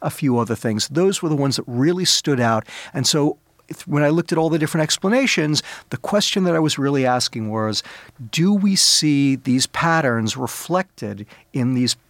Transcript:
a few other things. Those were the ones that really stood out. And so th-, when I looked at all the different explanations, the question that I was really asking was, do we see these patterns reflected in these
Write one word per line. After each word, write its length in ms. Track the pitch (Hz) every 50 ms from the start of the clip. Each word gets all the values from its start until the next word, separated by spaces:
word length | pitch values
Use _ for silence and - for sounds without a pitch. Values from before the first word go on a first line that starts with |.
a 80 | - 147
few 280 | - - 156 135 120
other 180 | 117 113 101 113
things. 340 | - - 117 107 107 - -
Those 320 | 135 165 185 196 190 - 180
were 60 | 156
the 60 | 151
ones 200 | 139 139 135 117
that 80 | 120 -
really 400 | - 120 123 135 165 175 185 180
stood 340 | - - - - 156 139 123
out. 280 | 120 117 113 113 - - - - - - -
And 140 | 135 127
so 300 | - - 151 143 151 - _ _ _ _ _ _
th-, 200 | - 160 - -
when 160 | 175 147 147 151
I 60 | 147
looked 220 | 160 175 165 -
at 60 | 175
all 120 | 160 160 160
the 100 | 165 156
different 240 | 156 - - 160 156
explanations, 800 | - - - - 190 233 269 269 - - 180 151 151 151 135 - - - - - -
the 80 | -
question 460 | - - - 202 208 - - - 202 185
that 100 | 175 165
I 40 | 160
was 180 | 160 147 -
really 280 | 147 135 139 143 139 127
asking 440 | 127 123 123 - - - 113 110 107
was, 340 | 110 110 110 107 104 - - - - - - - - - 120 110
do 220 | - 156 170 196 208
we 220 | 196 196 202 190
see 600 | - - - - - 160 151 143 139 139 139 135
these 320 | 123 - 135 123 131 131
patterns 680 | - - - 165 165 165 165 147 127 117 113 110 107 -
reflected 920 | 131 131 113 - - - - 170 185 185 - _ - 120 104 101 98 104 - - - - _ -
in 200 | 139 120 127 127
these 220 | 123 127 117 - - _